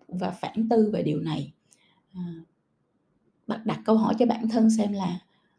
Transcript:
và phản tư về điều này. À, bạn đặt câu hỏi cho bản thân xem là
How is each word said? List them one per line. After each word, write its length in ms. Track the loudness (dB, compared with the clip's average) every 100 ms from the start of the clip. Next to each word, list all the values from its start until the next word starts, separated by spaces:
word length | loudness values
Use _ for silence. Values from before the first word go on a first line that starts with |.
| -12
và 220 | -6 -6
phản 380 | -6 -8 -2 2
tư 220 | 4 4
về 100 | 2
điều 180 | -2 -2
này. 320 | -2 -6 -6 -12 _ _ _ _ _
À, 80 | -12 -12 -12 -18 _ _ _ _ _ _ _ _ _ -10
bạn 140 | -6
đặt 160 | -4 -4
câu 120 | 2 2
hỏi 180 | 2 2
cho 80 | 2
bản 220 | 2 0
thân 220 | 4 4
xem 220 | 4 0
là 280 | -2 -4 -6 _ _ _